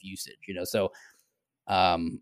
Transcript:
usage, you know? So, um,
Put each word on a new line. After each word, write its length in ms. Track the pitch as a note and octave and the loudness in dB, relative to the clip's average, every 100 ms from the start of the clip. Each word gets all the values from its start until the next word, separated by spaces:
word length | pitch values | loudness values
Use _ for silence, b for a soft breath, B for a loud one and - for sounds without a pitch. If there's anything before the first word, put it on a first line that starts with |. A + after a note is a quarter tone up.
usage, 360 | F#2+ F#2+ - - - | -14 -12 -12 -14 -12
you 80 | |
know? 100 | F2+ | -8
So, 280 | F#2 A2+ F#2+ b b b b _ _ _ - | -2 0 0 b b b b _ _ _ -2
um, 520 | F#2+ F#2 E2+ E2 D#2+ | 4 4 4 0 -4